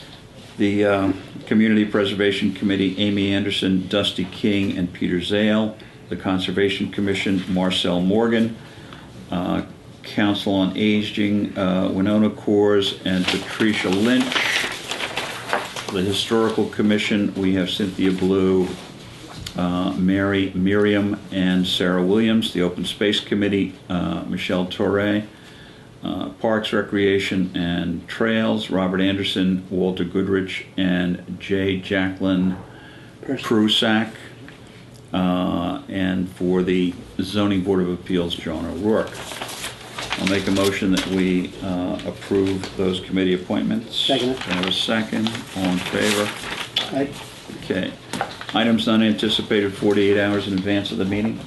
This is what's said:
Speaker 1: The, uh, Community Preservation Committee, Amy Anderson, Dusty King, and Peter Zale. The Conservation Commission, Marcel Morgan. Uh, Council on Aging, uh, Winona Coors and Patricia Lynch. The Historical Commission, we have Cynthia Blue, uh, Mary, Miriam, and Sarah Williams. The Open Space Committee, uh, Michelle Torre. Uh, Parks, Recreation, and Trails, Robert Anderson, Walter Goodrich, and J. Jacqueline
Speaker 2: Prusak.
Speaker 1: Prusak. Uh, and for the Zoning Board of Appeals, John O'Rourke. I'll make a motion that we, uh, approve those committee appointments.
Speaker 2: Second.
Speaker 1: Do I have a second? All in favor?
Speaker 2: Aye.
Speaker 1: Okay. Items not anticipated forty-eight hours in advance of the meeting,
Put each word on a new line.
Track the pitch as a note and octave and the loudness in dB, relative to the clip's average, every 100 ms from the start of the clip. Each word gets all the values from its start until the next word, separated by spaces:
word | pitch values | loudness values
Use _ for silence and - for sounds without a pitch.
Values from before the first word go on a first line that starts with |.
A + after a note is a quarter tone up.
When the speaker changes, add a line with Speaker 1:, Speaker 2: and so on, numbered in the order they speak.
| - - - - - - | -18 -20 -20 -20 -16 -2
Speaker 1:
The, | G#2 G2+ G#2 | 0 2 2
uh, | G2 F#2+ F#2+ - - - | 2 2 -2 -6 -16 0
Community | A2 A2 G#2+ G#2+ | 4 6 4 4
Preservation | A2 G2+ G2 G2+ G2 G#2 | 2 2 2 2 2 0
Committee, | F#2+ G#2 G2 G2 F#2+ | 0 0 2 0 0
Amy | G#2 G2+ G2 | 0 2 2
Anderson, | G2 G2+ - F#2+ F#2 F2+ | 0 0 0 2 0 2
Dusty | G#2 G2 - F2+ | 0 0 -2 -6
King, | - A2 G2+ G2 - | -2 0 0 0 -2
and | F2 | -4
Peter | - F2+ F2 | -2 -2 -2
Zale. | F#2 G#2 G#2+ G#2+ G#2+ - - - - | 0 2 4 2 0 -4 -16 -20 -10
The | F2+ | -6
Conservation | G2 F#2 F#2+ F#2 G2+ - - | -2 0 0 2 2 2 -4
Commission, | - G2+ F#2+ A2 F#2+ F#2 | -2 -2 0 0 -2 0
Marcel | F#2 F#2 F2+ G2 F2+ | 0 0 0 0 0
Morgan. | F#2 G#2+ A#2 A2+ A2+ - - - - - - - - | 2 2 4 2 0 -2 -14 -18 -18 -18 -18 -18 -8
Uh, | F2+ F2+ F2 F2 - - - | -4 -2 -2 -4 -14 -20 -20
Council | - - G#2 G2+ G#2+ F#2+ | -6 0 2 2 2 2
on | F#2 F#2 | 2 2
Aging, | G#2+ G#2+ G#2 - G#2 G#2 G2 - | 2 2 0 0 2 2 0 0
uh, | F#2 F#2 F#2+ | 0 2 0
Winona | F#2 G2+ G#2+ G#2+ | 2 2 4 2
Coors | - - G2+ G#2 G#2 F#2+ - F#2 | 0 2 4 6 4 2 -2 -2
and | F#2 F2 | 0 0
Patricia | - - - A2 G#2+ - | -2 -4 0 0 2 0
Lynch. | F#2+ A2+ B2+ C3 - - - - - - - - - - - - - - - - | 2 4 4 2 0 0 0 -2 -6 -8 -8 -6 -6 -8 -8 -4 -4 -4 -8 -4
The | G2 | -2
Historical | G2 G2 - A2+ A2+ A2 G2+ | 0 0 2 2 4 2 -2
Commission, | - G#2+ G#2 - G#2+ G2 G2 | 0 2 2 2 0 0 0
we | F#2+ F#2+ | 2 2
have | F2+ | 0
Cynthia | - G2+ F#2+ F#2+ | -2 -4 0 0
Blue, | F#2 F#2 G2 F#2+ F#2 F2+ - - - - - - - - - | 2 2 4 4 4 2 -4 -12 -18 -18 -18 -16 -14 -8 -4
uh, | F2+ F2+ F#2+ F#2+ | -2 0 -2 0
Mary, | F#2 G2 G2 G2 F#2+ F#2+ | 2 2 2 2 0 0
Miriam, | F#2+ G#2 G#2 G2+ G2+ G#2 - | 2 4 4 4 2 -2 -4
and | F#2+ F#2 F#2 F2+ | -2 2 2 2
Sarah | - F2+ F2+ | 0 2 2
Williams. | F2+ G#2+ A2+ A2 - | 4 4 4 2 0
The | F2+ | 0
Open | F2+ - - | 0 0 -6
Space | - G#2 A2+ | 0 0 0
Committee, | - G#2 G2+ G2 F#2+ - - | 0 0 2 2 0 -4 -6
uh, | F2+ F2+ F2 - | -2 -2 -4 -4
Michelle | F#2 - F2+ F2+ | -6 -2 -2 -2
Torre. | - F#2+ G2+ G#2 G#2 G#2+ - - - - - - - | -2 0 2 2 0 -4 -12 -20 -20 -20 -20 -20 -12
Uh, | F2 F2 - - | -8 -6 -8 -4
Parks, | A#2 G#2+ G#2+ | 0 0 0
Recreation, | A2 G2 G#2 G2 G2 F#2+ F#2+ F#2 G2 | -2 0 2 4 4 2 0 0 -2
and | F2 F2 E2+ E2+ - | -2 -2 -2 -4 -8
Trails, | - A2+ A2 A2+ A2 - | -2 0 2 2 0 0
Robert | F#2 F#2 F#2+ | 0 0 2
Anderson, | F#2+ G2 F#2+ F#2 F#2 F#2 - | 2 0 -2 0 2 0 -2
Walter | F#2 F#2 F#2 F2 | 0 0 0 -2
Goodrich, | F#2+ F#2+ F#2+ F#2+ - - - | -2 2 0 0 -6 -8 -2
and | F#2 F2+ F2+ F2+ - F2+ | 0 2 0 -2 -6 -10
J. | - G2 F#2+ F#2+ | -4 0 0 0
Jacqueline | - G2 F#2 F#2+ F#2+ F#2 F#2 F#2 - - - - - - | 0 0 0 -2 0 2 2 0 -8 -18 -20 -20 -20 -14
Speaker 2:
Prusak. | - B2+ | -6 -6
Speaker 1:
Prusak. | - A2 G#2+ - A2+ A2 A2+ - - - - - - - - - - | 0 4 4 4 4 2 0 -6 -18 -18 -20 -20 -20 -20 -20 -20 -6
Uh, | F#2 F2+ F2+ F2+ F2 F2 - - | 0 0 2 0 -2 -4 -6 -6
and | F#2+ F#2 F#2 F#2 | -2 -2 0 -4
for | - F2+ F#2 | -2 0 2
the | F#2 F#2 F2+ F2 - - | 2 2 0 -2 -10 -8
Zoning | F#2+ G#2 G2+ G2 | -4 0 0 2
Board | F#2 F#2+ | 2 2
of | F2+ | 0
Appeals, | F2 - F2+ E2+ - | -2 -2 0 0 -4
John | E2 D#2+ E2 | -6 -6 -6
O'Rourke. | D#2+ G#2+ G2+ - - - - - - - - - - - - | -2 0 2 0 -6 -12 -10 -10 -10 -10 -12 -12 -10 -8 -2
I'll | F#2 | 0
make | G2 F#2+ | 0 2
a | |
motion | G2 G2 F#2+ G2 | 2 2 2 2
that | F#2 F2+ | 2 2
we, | F#2+ F#2 F2+ F2 - | 2 4 2 0 -6
uh, | F#2+ F2+ F2+ F#2 F2+ | -6 -4 -4 -4 -6
approve | - - G2 G2 F#2+ - - | -10 0 2 2 0 -4 -2
those | F#2 F#2 | 0 0
committee | - F#2 F#2 | -2 2 4
appointments. | F2+ - G#2+ G#2+ A2 - - | 2 0 -2 0 -2 -4 -2
Speaker 2:
Second. | - C3 B2 C3 | 0 2 0 -2
Speaker 1:
Do | - | -4
I | |
have | F2+ F#2 | -2 -2
a | |
second? | F#2 - A2+ G#2+ A2+ A2 - - G2 | -2 0 0 0 -2 -2 -4 -8 -2
All | F#2 | 0
in | F2+ | 0
favor? | - G#2 G#2 G#2 G#2+ - - - - - - C#3 | 0 0 2 2 0 -4 -10 -8 -6 -4 -2 -2
Speaker 2:
Aye. | C#3+ - - - - - | -2 -4 -14 -16 -16 -12
Speaker 1:
Okay. | - F#2+ - - - - - - - | -4 -2 -4 -8 -10 -6 -6 -8 -2
Items | G#2+ A#2 A2+ A#2 | 2 4 4 4
not | A2 | 4
anticipated | A2 G#2 G#2+ G#2+ G2 G#2+ G2+ | 4 4 2 0 2 2 2
forty-eight | F#2+ G#2 G#2 G2 G2+ | 0 2 4 4 4
hours | G2+ G2+ G2 | 4 0 0
in | |
advance | F#2+ G2 G2+ G2 | -2 0 0 0
of | F#2+ | -2
the | F#2+ | -2
meeting, | G2+ A2+ A2+ | 0 -2 -4